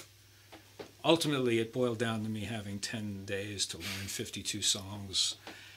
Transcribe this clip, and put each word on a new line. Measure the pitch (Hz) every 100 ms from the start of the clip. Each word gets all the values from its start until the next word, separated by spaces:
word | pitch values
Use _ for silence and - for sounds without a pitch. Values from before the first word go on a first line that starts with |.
| - - - - - - - - - -
Ultimately, | 143 160 151 139 123 117
it | 113
boiled | 127 123 113
down | 117 113
to | 110
me | 110
having | 98 113 101 101
ten | - 113 104 98
days | 98 98 104 98 -
to | 85
learn | 95 98 98
fifty-two | - 107 104 98 104
songs, | 95 104 95 104 98 90 - - - - -